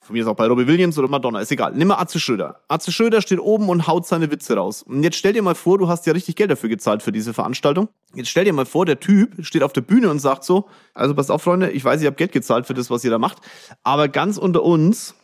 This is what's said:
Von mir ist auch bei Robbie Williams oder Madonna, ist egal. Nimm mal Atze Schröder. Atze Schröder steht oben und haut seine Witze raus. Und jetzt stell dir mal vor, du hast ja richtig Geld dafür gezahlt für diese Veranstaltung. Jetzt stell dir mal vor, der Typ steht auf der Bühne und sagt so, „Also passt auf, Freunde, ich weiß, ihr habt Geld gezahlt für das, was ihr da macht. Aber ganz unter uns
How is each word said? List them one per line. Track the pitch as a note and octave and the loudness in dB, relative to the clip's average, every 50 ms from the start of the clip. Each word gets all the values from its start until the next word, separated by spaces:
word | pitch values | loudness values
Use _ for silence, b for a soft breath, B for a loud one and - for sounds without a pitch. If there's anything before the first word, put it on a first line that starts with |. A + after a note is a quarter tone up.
| _ | _
Von | - G#2 | -6 -4
mir | A#2 A2+ | -2 -2
ist | A2+ | -2
auch | G#2+ | 0
bei | - A2+ | 0 0
Robbie | A2+ B2 A#2+ B2 | 0 2 0 2
Williams | B2+ D#3 F3 F#3 F3 D#3+ D3 | 2 4 4 2 2 2 0
oder | C3+ C3 | 0 0
Madonna, | C#3 C#3 A#2+ B2+ A2+ G#2 | 0 -2 -2 -2 -4 -4
ist | G#2 - C#3+ | -4 -6 -4
egal. | A#2+ A#2 E2+ - | -4 -4 -4 -2
Nimm | C3 D#3+ F#3+ | 0 2 2
mal | G3+ - | 2 0
Atze | F3+ E3+ - E3+ | -2 -4 -4 -6
Schröder. | - - B2 G2+ F2 C#2+ - _ _ _ | -2 -2 -2 -2 -2 -6 -8 _ _ _
Atze | D3 E3 - - | -6 -4 -4 -6
Schröder | E3+ - A3+ A#3 A3 A3 | -2 0 0 2 2 2
steht | G3 - G3 E3+ | 2 2 -2 -2
oben | - - G#3+ A3 G#3 G3 | 2 0 0 2 2 2
und | F3 E3+ E3 | 2 0 2
haut | - D#3+ F3 E3+ | 2 0 -2 0
seine | - F#3 E3 E3 D3+ | -2 -2 -2 -2 -2
Witze | D3 D3 - - A#2+ | -4 -6 -4 -4 -2
raus. | G#2 F#2 F#2+ A2 - - | -2 -2 -4 -6 -10 -14
Und | - B2 C#3 D3 | -8 -4 0 0
jetzt | F3 E3+ | 0 -2
stell | - - G3 G#3 | 0 0 0 0
dir | A3+ G#3 | 2 0
mal | F#3 E3+ | 0 -2
vor, | - - F3 F#3 | 0 2 2 2
du | G3 F#3+ E3+ | 2 2 0
hast | F3 E3 - | 0 -2 0
ja | - D#3 | 0 0
richtig | F3 F3+ - E3 | 0 -2 -6 -2
Geld | - G#3 G3+ | -2 0 0
dafür | D3 C3 - A2+ | 0 -2 -2 -4
gezahlt | A2+ G#2 - - G#2 G#2+ - | -4 -2 0 -2 -2 0 -2
für | - G2+ | -4 -4
diese | G#2+ G#2+ A#2 A2+ | -4 -6 -6 -4
Veranstaltung. | - G#2+ - B2 - - D3+ D3 F3+ G#3 G#3+ _ _ _ _ _ | -4 -4 -4 -4 -2 0 0 2 2 -2 -2 _ _ _ _ _
Jetzt | - B2 - | -12 -10 -4
stell | - D#3+ F#3+ | 0 2 2
dir | G#3 F3+ | 2 2
mal | C#3 C3 | 0 -2
vor, | - - D#3+ D3 | -2 0 0 2
der | D#3 D3 C3 | 2 0 -2
Typ | - - G3+ G3 G#3 - - - E3 | 2 4 4 6 4 4 0 -10 -14
steht | - - D#3+ C3 | -4 0 0 0
auf | C#3 - | 2 0
der | C#3 A#2+ | -2 -2
Bühne | - - B3 B3 F#3+ | 4 4 4 4 4
und | D3 D3 | 2 2
sagt | C3+ C#3+ - C3+ - | 2 0 0 0 0
so, | - F3+ F#3+ G3+ b b b b b b | 0 0 0 0 b b b b b b
„Also | - - C3+ D3 | -2 0 0 0
passt | C#3+ C#3+ C#3 | 0 0 0
auf, | - D#3 - | -2 -2 0
Freunde, | F3 F3 F3+ F#3 - | 0 0 2 0 0
ich | - C3+ B2+ | -2 -2 0
weiß, | C3+ B2 D#3 | 0 0 2
ihr | D#3 D3 | 0 -2
habt | C3+ | 0
Geld | - D#3+ F#3+ - | 0 -4 0 0
gezahlt | C#3 A#2 - A#2+ A2+ B2+ | -2 0 0 -2 -2 0
für | - C3 | -4 -6
das, | B2 B2 - | -6 -4 -4
was | B2 A#2 - | -4 -4 -2
ihr | B2+ | -2
da | A2+ A2 | -2 0
macht. | A2+ G#2 - - B B B B B B B B _ | -2 -2 -4 -6 B B B B B B B B _
Aber | C3 C3+ C#3+ D3+ C#3+ | -2 0 2 0 0
ganz | C#3 D3 D3+ F#3+ G#3 G3+ | 0 -2 -2 -2 -2 -2
unter | - F#3 F3 E3+ - | -2 0 0 2 2
uns | - F3 D#3+ D#3 E3+ A3 - - - - _ | 4 4 4 4 4 2 0 -2 -16 -18 _